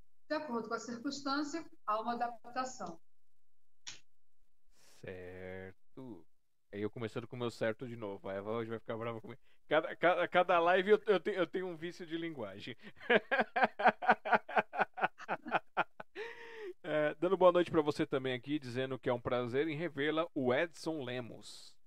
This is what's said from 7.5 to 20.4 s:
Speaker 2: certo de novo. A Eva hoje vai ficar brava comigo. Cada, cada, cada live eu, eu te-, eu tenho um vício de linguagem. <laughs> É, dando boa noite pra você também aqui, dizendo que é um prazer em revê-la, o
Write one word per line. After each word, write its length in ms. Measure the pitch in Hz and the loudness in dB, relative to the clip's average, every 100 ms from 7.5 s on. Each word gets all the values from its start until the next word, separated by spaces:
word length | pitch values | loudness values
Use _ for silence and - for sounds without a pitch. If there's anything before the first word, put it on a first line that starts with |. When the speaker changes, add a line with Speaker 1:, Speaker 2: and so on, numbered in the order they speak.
Speaker 2:
certo 360 | - 117 107 127 | 0 0 0 -6
de 80 | 117 | -8
novo. 320 | 104 98 98 | -8 -8 -6
A 60 | |
Eva 180 | 98 104 | -4 -2
hoje 200 | 113 113 | -4 -4
vai 80 | 113 | -6
ficar 180 | - 113 | -6 -6
brava 240 | 117 113 | -4 -6
comigo. 180 | - 117 - - - | -10 -16 -18 -16 2
Cada, 280 | 151 - - | 2 2 2
cada, 320 | 165 175 165 | 4 4 4
cada 320 | 175 180 175 | 4 6 6
live 320 | 170 190 196 | 6 6 6
eu, 100 | 202 - | 4 6
eu 120 | 185 | 2
te-, 120 | - 190 | 2 0
eu 120 | 165 | 0
tenho 200 | 185 185 | -2 -4
um 80 | 160 | -6
vício 280 | 175 170 170 | -8 -10 -8
de 120 | 165 | -6
linguagem. 580 | 165 147 101 101 131 117 214 - - | -6 -6 -8 -8 -10 -12 -14 -8 4
<laughs> 2750 | 233 - 269 226 - 254 - 214 - - - - 214 - 247 - - 190 - - - - 190 - 220 - - - - - 349 453 466 466 453 403 - 170 | 4 6 0 2 4 2 4 4 4 4 4 4 0 2 0 0 0 -2 0 -4 -4 -8 -8 -2 -2 -2 -2 -2 -4 -16 -10 -10 -10 -14 -12 -12 -10 -2
É, 280 | 151 151 - | 0 0 0
dando 160 | 175 185 | 2 8
boa 160 | 180 | 8
noite 200 | 175 170 | 8 6
pra 100 | 156 | 4
você 240 | 147 147 156 | 2 2 0
também 300 | 139 131 123 | 0 -2 -4
aqui, 240 | 131 147 | -2 -4
dizendo 400 | 127 120 131 131 | -2 -4 -2 -2
que 100 | 135 | 0
é 40 | |
um 60 | 123 | 0
prazer 480 | 131 123 123 127 160 | 0 0 0 0 0
em 80 | 147 | 0
revê-la, 520 | 170 135 147 156 170 | -4 -2 0 2 0
o 180 | - | 0